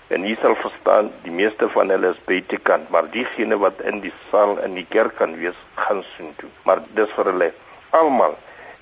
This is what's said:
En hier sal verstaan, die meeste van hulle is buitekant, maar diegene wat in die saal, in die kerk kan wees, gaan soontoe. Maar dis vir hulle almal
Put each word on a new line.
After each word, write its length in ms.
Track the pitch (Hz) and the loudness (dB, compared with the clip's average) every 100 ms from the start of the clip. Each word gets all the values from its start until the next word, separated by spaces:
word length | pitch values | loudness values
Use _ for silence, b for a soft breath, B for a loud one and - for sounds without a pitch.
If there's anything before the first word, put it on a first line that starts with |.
| - | -6
En 160 | 85 | -4
hier 140 | 98 110 | -2 0
sal 140 | 120 113 | 0 0
verstaan, 560 | - - - 104 107 - | -4 -4 2 2 2 -4
die 80 | - | -8
meeste 380 | 85 107 - 110 | -2 -2 0 0
van 200 | 101 95 | 2 2
hulle 200 | 95 92 | 2 0
is 160 | 90 - | -2 -2
buitekant, 640 | 92 - 101 - 85 78 | -2 -2 -2 0 0 0
maar 220 | 87 80 | -2 -2
diegene 460 | 110 127 - 110 107 | -4 -6 -4 -2 0
wat 240 | 95 - | 0 -2
in 200 | 101 104 | -6 -6
die 120 | 95 - - | -8 -14 -2
saal, 260 | 101 104 98 | 2 2 2
in 160 | 98 | -4
die 120 | 92 85 | -6 -2
kerk 260 | 95 92 - | 0 0 0
kan 200 | 80 82 | -4 -4
wees, 200 | 87 90 - - | -8 -8 -12 -6
gaan 280 | - 101 - - | -4 -4 -6 -14
soontoe. 320 | 80 73 - - - | -16 -16 -20 -4 0
Maar 140 | 92 - | 0 0
dis 160 | - 107 - | -2 0 0
vir 100 | 101 | 0
hulle 280 | 92 82 - B B - | 2 0 -2 B B 0
almal 480 | 160 156 123 82 - B B B B | 4 4 4 2 0 B B B B